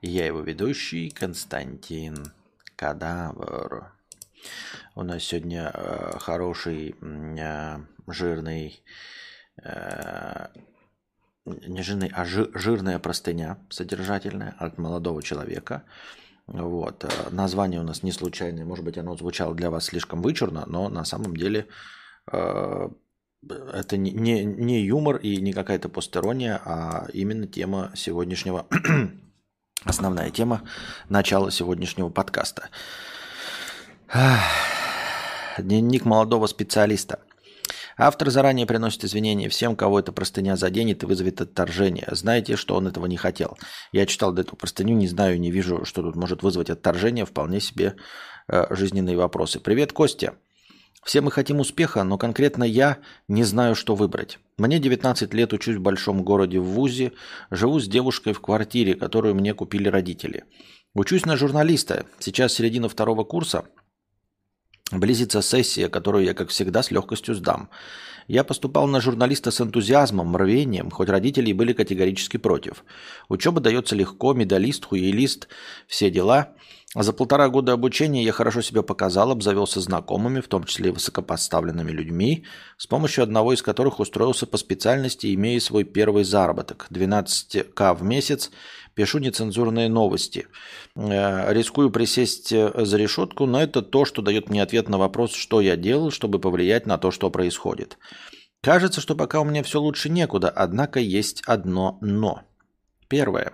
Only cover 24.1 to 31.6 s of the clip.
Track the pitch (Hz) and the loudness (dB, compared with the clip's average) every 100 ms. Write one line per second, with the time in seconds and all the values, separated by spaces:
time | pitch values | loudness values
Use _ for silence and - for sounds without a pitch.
24.1 | 107 113 117 104 101 117 120 101 127 151 | -2 0 0 -2 -4 -2 0 0 0 0
25.1 | 127 107 101 98 98 95 95 87 85 87 | -2 -2 -2 -2 -4 -4 -4 -4 -10 -6
26.1 | 87 92 127 123 101 - 82 82 82 - | -4 -4 -4 -4 -6 -6 -8 -6 -8 -8
27.1 | - 98 110 104 - 95 98 95 - - | -6 -4 -4 -8 -8 -6 -4 -6 -8 -6
28.1 | 85 87 90 95 92 - 175 165 156 107 | -4 -4 -6 -6 -6 -4 -4 0 0 0
29.1 | - - _ _ _ _ - - 92 95 | -6 -20 _ _ _ _ -10 -4 -2 -2
30.1 | 87 82 - 117 113 - - - - - | -2 -4 -2 -2 -2 -6 -16 -14 -16 -2
31.1 | 101 98 98 98 - | 0 2 2 2 -2